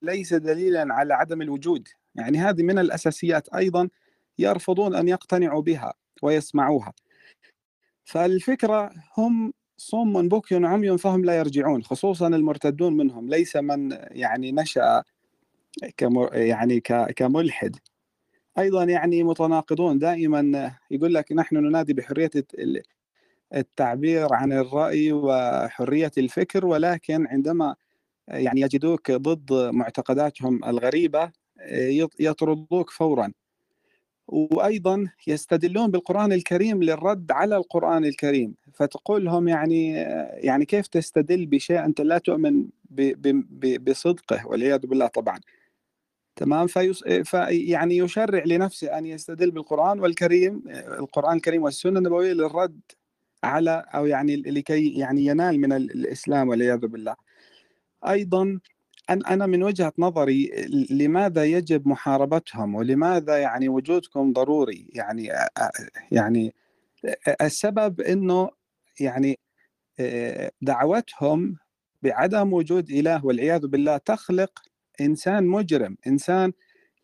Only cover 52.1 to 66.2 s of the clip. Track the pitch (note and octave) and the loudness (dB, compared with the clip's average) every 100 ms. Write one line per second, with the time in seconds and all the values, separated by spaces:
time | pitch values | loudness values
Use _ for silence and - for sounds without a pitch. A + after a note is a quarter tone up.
52.1 | E3+ F#3 E3+ D#3 D#3 F3+ D#3 - - _ | 2 0 0 0 0 -2 -4 -20 -20 _
53.1 | _ _ _ - D3 E3 E3 - D3 D3 | _ _ _ -4 0 0 0 -4 -2 0
54.1 | C#3 D3 C#3+ C#3 C#3+ C#3 D3+ D3+ C3+ C3 | 0 0 -2 -4 -6 -2 0 0 -2 -2
55.1 | C#3 C#3 D3 F3 D3+ C#3 C3+ C3 B2+ - | 0 2 2 2 2 2 0 -2 -4 -6
56.1 | - - C#3+ C3 A#2 B2 A#2+ A#2 A2+ A2 | -6 -2 0 2 2 2 0 -4 -6 -10
57.1 | - _ _ _ _ _ _ _ _ - | -10 _ _ _ _ _ _ _ _ -2
58.1 | G3+ G3 F#3 G3 F#3+ - _ _ _ - | -2 2 0 0 -2 -10 _ _ _ -4
59.1 | F#3 - F#3+ G3 F3+ G3 F#3+ D#3+ - F3 | -2 0 0 2 2 2 0 -2 0 0
60.1 | E3 C#3 C3+ C#3 - - C#3 C3 C3+ D3 | 2 2 2 0 -4 -2 -2 0 2 2
61.1 | E3+ G3+ E3 D3+ F3 E3 D#3 C#3 C3 D3 | 2 2 2 2 2 2 0 2 0 0
62.1 | C#3 C#3 D#3+ - A2 G#2 G#2 A#2 C3+ E3 | 2 2 0 -2 -6 -4 -2 0 2 2
63.1 | F3+ D3+ D3 C3+ B2 C3 C3 C#3 F3 - | 0 2 0 0 0 0 0 0 -2 -2
64.1 | C#3 C3+ B2+ C3 D3+ B2+ F2+ - A#2+ G#2 | -2 0 2 2 2 0 -4 -14 -10 -8
65.1 | A2+ A2 - - - A2+ - - - - | -6 -6 -4 -4 -2 -4 -4 -14 -18 -2
66.1 | A#2 | 0